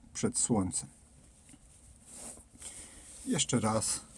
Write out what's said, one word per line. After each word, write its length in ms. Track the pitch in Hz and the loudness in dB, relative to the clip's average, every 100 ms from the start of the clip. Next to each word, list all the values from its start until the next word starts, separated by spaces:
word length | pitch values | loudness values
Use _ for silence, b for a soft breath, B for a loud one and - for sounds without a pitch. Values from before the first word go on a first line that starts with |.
| - | -14
przed 240 | - 110 - | -2 0 2
słońcem. 520 | - 113 92 - - - - - - - - - - - - - - - - - - - B B B B B - - | 2 4 2 -2 -6 -14 -20 -20 -20 -20 -20 -20 -20 -20 -20 -20 -18 -14 -12 -14 -18 -16 B B B B B -10 -2
Jeszcze 340 | 202 - 123 | 0 4 4
raz, 420 | 107 110 - - - | 4 4 2 -2 -6